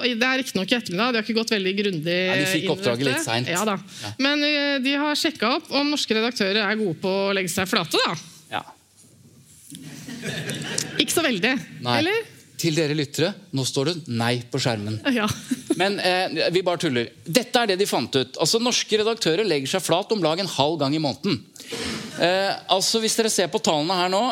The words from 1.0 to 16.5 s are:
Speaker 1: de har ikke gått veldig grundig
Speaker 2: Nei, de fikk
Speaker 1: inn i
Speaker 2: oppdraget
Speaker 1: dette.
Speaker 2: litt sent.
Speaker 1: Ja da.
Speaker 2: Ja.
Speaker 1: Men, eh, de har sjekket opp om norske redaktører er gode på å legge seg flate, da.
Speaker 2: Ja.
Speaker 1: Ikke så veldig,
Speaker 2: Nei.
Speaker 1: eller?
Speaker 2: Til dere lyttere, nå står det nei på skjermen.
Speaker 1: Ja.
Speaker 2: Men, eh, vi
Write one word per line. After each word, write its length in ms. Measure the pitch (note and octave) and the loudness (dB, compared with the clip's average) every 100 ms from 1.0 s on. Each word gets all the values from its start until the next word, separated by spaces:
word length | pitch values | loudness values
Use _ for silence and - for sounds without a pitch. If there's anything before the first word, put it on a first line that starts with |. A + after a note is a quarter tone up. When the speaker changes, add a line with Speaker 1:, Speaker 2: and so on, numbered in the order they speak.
| A#3+ | 0
Speaker 1:
de 80 | A#3 | 0
har 20 | |
ikke 140 | G#3+ A3 | 0 0
gått 140 | A3+ G#3+ | 2 0
veldig 180 | F#3 G3 | 0 0
grundig 380 | G#3 E3+ D#3 F3 F#3 | 0 0 0 0 2
Speaker 2:
Nei, 80 | F#3 | 2
de 20 | F#3+ | 2
fikk 120 | E3 F3+ | 0 0
Speaker 1:
inn 40 | |
i 40 | D3 | 0
Speaker 2:
oppdraget 240 | - A#2+ C#3 | 0 2 0
Speaker 1:
dette. 80 | - | 0
Speaker 2:
litt 80 | |
sent. 240 | D#4 A#2 B2+ | 0 -2 0
Speaker 1:
Ja 160 | E3+ | 0
da. 140 | G#3+ G3 - - | 0 -2 -6 -12
Speaker 2:
Ja. 100 | G#2 G#2+ | -10 -2
Speaker 1:
Men, 240 | C4+ D4 | 0 2
eh, 340 | D4 D4 C#4+ C#4 | 0 0 0 0
de 100 | B3+ C#4+ | 0 0
har 160 | D4+ C#4+ | 0 0
sjekket 320 | D#4+ - A3 | -2 0 0
opp 240 | D#4 - | 0 -2
om 180 | B3+ C#4+ D4 | -2 0 0
norske 160 | - | 0
redaktører 460 | A3 A#3 A#3+ G3 G#3 | 0 0 0 0 2
er 160 | G3 A3 | 0 0
gode 240 | G#3 D#3 | 0 -2
på 80 | F#3+ | 0
å 260 | F#3+ G3 | 0 0
legge 140 | G3 F#3 F3 | 0 -2 -2
seg 160 | F#3 | 0
flate, 240 | A3 E3 G#4 | 0 0 0
da. 120 | B4 E3 - - - | 0 -2 -10 -20 -8
Speaker 2:
Ja. 120 | A2 - - _ _ - - - - - - - - - - - A#3+ A#3 - - - - - - - | -8 -8 -20 _ _ -20 -20 -20 -20 -20 -20 -18 -16 -14 -16 -14 -10 -8 -8 -8 -8 -4 -4 -4 -2
Speaker 1:
Ikke 140 | D4+ | 0
så 100 | - | 2
veldig, 320 | D#4 G#3 A3 C4 - D#3 B2 | 2 2 0 -2 -6 -6 0
Speaker 2:
Nei. 120 | A#3+ | 2
Speaker 1:
eller? 260 | D#4+ A4 G#4+ - - - | 2 -2 -4 -16 -20 -4
Speaker 2:
Til 160 | E3 | -2
dere 220 | D#3 D3+ D3+ | 0 0 0
lyttere, 380 | C#3 - F3 G#3 - | -2 0 -2 -2 -6
nå 80 | C#3 | -4
står 220 | B2 C#3 C3+ | -2 0 0
det 140 | F3 C3+ | -2 -4
nei 300 | A#2 A#2 B2 A#2 | -2 0 0 -2
på 80 | C#3 | -2
skjermen. 380 | C3 A2 G#2 A2 D4 | 0 -2 -4 -4 0
Speaker 1:
Ja. 140 | A#3+ G#3+ - - B3+ - C#4+ | 0 0 -4 -4 -6 -2 0
Speaker 2:
Men, 220 | F#3+ G3 | 0 2
eh, 500 | F#3 F3+ F#3 D#3 | 2 2 0 0
vi 140 | C#3+ | 2